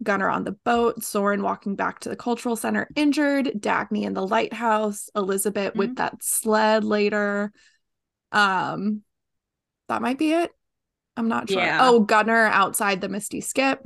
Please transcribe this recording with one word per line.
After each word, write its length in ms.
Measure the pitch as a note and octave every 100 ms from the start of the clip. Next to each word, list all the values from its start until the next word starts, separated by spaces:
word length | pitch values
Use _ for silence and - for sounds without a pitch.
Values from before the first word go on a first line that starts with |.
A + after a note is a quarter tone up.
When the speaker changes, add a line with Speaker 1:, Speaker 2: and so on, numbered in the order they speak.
Speaker 1:
Gunnar 280 | G#3+ G3 F#3+
on 140 | -
the 100 | F#3
boat, 500 | G3 - A#3 A#3 -
Soren 400 | - G#3 G3+ G3+
walking 320 | G3 G3 G#3 G3
back 240 | F#3 -
to 80 | -
the 60 | G#3
cultural 400 | B3 A#3 B3 A3+
center 320 | A3+ G#3+ G3 -
injured, 560 | D4 C#4+ C#4+ C#4 C4+ G#3
Dagny 460 | G#3+ F#3 G#3 G#3
in 100 | G#3
the 120 | F#3+ F#3+
lighthouse, 840 | A3 A3+ A3 A#3 G#3+ G#3+ G#3 - G#3
Elizabeth 600 | F#3+ G3 G#3 G3+ G3 -
with 140 | G3+
Speaker 2:
Mm-hmm. 60 | B3+
Speaker 1:
that 280 | - -
sled 600 | - - A3 G#3+ A3 A3
later. 680 | G#3+ G#3 G#3 G#3 G#3 G3+ G#3 - _ _ _ _ _ _ _
Um, 680 | G#3+ G3+ F#3 C#3+ E3 G3+ G#3+ - _ _ _ _ _ _ _ -
that 120 | G#3+
might 160 | A#3 C4+
be 140 | D#4
it. 180 | E4 E4+ - _ _ _ _ _ -
I'm 120 | A3+
not 200 | A3+ A3
sure. 100 | F#3+
Speaker 2:
Yeah. 160 | F3 D#3+
Speaker 1:
Oh, 180 | B3+ A#3+
Gunnar 460 | G#3 A3 G#3+ A3+ A3
outside 520 | F#3 F#3 F3+ G#3 G3
the 80 | G3
Misty 320 | G3 - -
Skip. 400 | - - C4+ C4